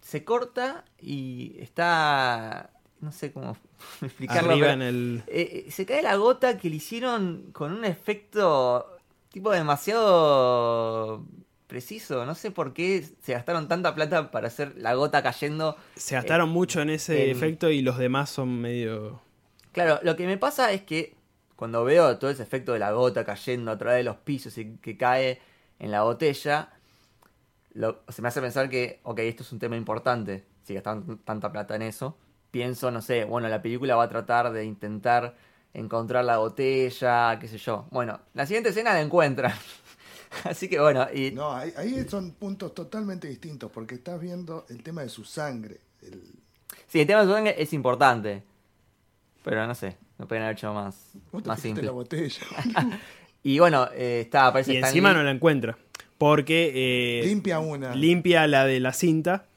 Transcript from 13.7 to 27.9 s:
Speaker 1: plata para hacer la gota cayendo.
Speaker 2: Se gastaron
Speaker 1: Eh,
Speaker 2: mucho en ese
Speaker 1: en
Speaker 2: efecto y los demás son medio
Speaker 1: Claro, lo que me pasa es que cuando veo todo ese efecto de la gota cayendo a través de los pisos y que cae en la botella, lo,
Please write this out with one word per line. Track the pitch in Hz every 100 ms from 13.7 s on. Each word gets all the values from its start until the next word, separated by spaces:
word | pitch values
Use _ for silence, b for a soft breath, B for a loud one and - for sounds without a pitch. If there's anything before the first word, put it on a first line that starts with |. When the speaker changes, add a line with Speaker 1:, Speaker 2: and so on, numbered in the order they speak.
| 170 175
Speaker 1:
plata | 151 156 170 151
para | 120 113
hacer | - 139 -
la | 113
gota | 127 147 147
cayendo. | 131 120 147 151 156 147 -
Speaker 2:
Se | - - 131
gastaron | 123 165 165
Speaker 1:
Eh, |
Speaker 2:
mucho | 170 180 175
en | 151
ese | 156 - 151 139
Speaker 1:
en | 123
Speaker 2:
efecto | 160 160 170
y | 151
los | 131 123
demás | 127 131 139
son | - 127 123
medio | 120 120 113 110 107 123 _ _ _ _ _
Speaker 1:
Claro, | - 170 151
lo | 175 160
que | 180
me | 196
pasa | 254 285 247
es | 196
que | - 156 156 _ _ _ _
cuando | _ 113 117
veo | 120 160 160 120
todo | 135
ese | 143
efecto | - 135 123
de | 117
la | 101
gota | 110 127 113
cayendo | 110 101 - 123 117
a | 110
través | 117 123
de |
los | 120 104
pisos | - 139 120 -
y | 110 113
que | - 104
cae | 123 127 131 127 b b b b
en | 107
la | 104
botella, | 110 117 156 135 - 147 - _ b b b b _ _ _ _ _
lo, | 110 110